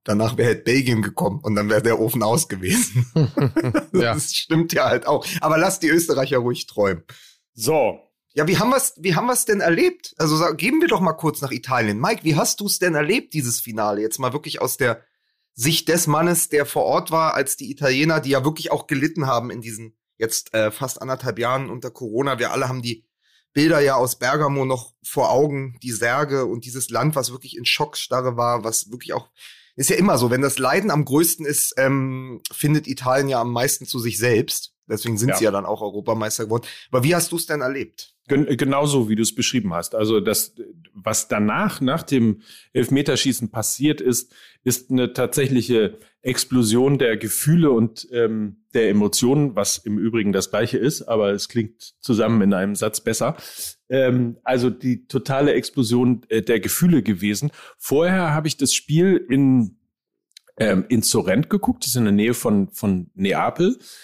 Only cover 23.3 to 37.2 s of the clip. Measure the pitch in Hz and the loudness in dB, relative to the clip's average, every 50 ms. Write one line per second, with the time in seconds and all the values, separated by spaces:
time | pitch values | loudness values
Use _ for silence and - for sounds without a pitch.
23.3 | _ _ _ _ - 143 151 160 165 147 143 139 135 123 123 123 - - 127 123 | _ _ _ _ 0 2 4 4 4 4 4 4 4 4 2 0 -2 -2 -2 0
24.3 | 139 151 151 143 139 139 135 131 131 123 117 - _ _ - - - 147 123 - | 0 2 2 0 0 0 0 0 -2 -4 -4 -10 _ _ -14 -8 -2 0 2 2
25.3 | - 127 147 151 143 139 135 131 120 - - 127 113 101 117 117 120 139 151 143 | 4 4 2 2 0 -4 -6 -8 -12 -12 -10 -8 -6 -2 -2 0 0 0 0 0
26.3 | 139 139 127 104 107 120 117 123 120 131 120 - 117 113 127 156 151 143 123 120 | 0 -2 -2 -2 -4 -6 -8 -10 -10 -10 -8 -4 -2 0 0 0 0 0 -4 -4
27.3 | 123 131 - 127 - - 123 - - - 151 147 - - - - 127 127 127 127 | -6 -10 -16 -16 -14 -8 -4 -4 -2 -2 -2 -4 -4 -10 -8 -4 -2 -2 -2 -2
28.3 | 120 117 120 120 120 120 104 113 113 - - - 113 123 - - 78 - - _ | -2 0 0 0 0 0 -2 -2 -4 -4 -6 -6 -12 -14 -10 -8 -8 -8 -8 _
29.3 | _ _ - - - - _ _ _ - 139 - 190 - 185 208 170 123 120 120 | _ _ -20 -20 -20 -20 _ _ _ -6 -2 -2 2 2 4 4 4 4 2 2
30.3 | 120 127 139 139 - - 131 127 143 190 196 214 147 151 143 - 127 151 170 170 | 2 2 0 0 -2 0 0 0 0 2 0 0 0 0 0 2 2 2 2 2
31.3 | - - 156 143 143 - - - - - 135 135 139 139 131 131 131 131 131 131 | 0 -4 -4 -4 -2 -2 -2 -2 0 0 0 2 2 0 -2 -4 -6 -8 -10 -12
32.3 | 120 104 - - - - - 143 151 151 147 - 131 - 127 127 127 139 139 135 | -14 -14 -14 -14 -10 -2 0 2 2 2 0 -2 -10 -6 -2 0 2 2 2 2
33.3 | 135 123 117 120 120 117 127 139 - - 131 - - 127 113 120 107 - 113 123 | 0 0 0 -2 -2 -2 0 -2 -2 -4 -6 -8 -8 -4 -4 -4 -4 0 0 2
34.3 | 117 107 127 127 - - - - _ _ _ - 107 107 - 117 113 104 113 135 | 4 4 2 0 -4 -8 -10 -12 _ _ _ -8 -8 -6 -4 -2 -2 0 0 0
35.3 | - - 110 107 98 98 98 - 107 101 110 104 98 104 101 - 110 110 107 110 | 2 2 2 2 2 0 -2 -4 -6 -4 -2 -2 -2 0 0 -2 -2 -2 -2 -4
36.3 | - - 113 107 110 117 - - - - - - - 127 120 151 175 170 | -4 -4 -4 -2 -2 -4 -4 -6 -18 -20 -14 -4 -2 0 2 2 2 2